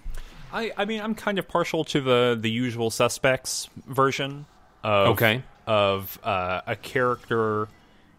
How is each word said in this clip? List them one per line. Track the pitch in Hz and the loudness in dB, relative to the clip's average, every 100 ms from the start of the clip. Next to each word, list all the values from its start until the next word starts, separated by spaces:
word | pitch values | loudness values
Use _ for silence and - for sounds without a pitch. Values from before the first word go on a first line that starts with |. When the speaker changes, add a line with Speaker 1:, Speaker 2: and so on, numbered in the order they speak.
| - - - - - | -10 -8 -10 -16 -10
Speaker 1:
I, | 196 226 - | -8 -6 -4
I | |
mean, | 208 220 | -4 -4
I'm | 214 214 | -6 -4
kind | 208 196 | -2 -2
of | - | -2
partial | 175 165 165 151 | -2 0 -2 -2
to | 151 | 0
the, | 131 120 123 117 | 4 4 4 2
the | 113 | -2
Usual | 113 127 117 113 | -2 -4 -2 -2
Suspects | - 120 - 135 127 - - - - - | 2 0 2 0 0 -2 -8 -8 -14 -4
version | 131 135 127 139 143 147 _ _ _ | 2 2 2 -6 -10 -16 _ _ _
of, | 107 101 98 | 0 4 4
Speaker 2:
Okay. | 104 113 117 - - - | 4 2 2 -4 -10 0
Speaker 1:
of, | 107 101 98 95 - | 4 4 2 -4 -8
uh, | - 95 90 90 - | -4 -2 -2 -4 -6
a | 110 | -8
character | - 135 123 120 - 117 110 107 107 - _ _ _ | -4 0 0 -2 -2 0 0 -2 -4 -10 _ _ _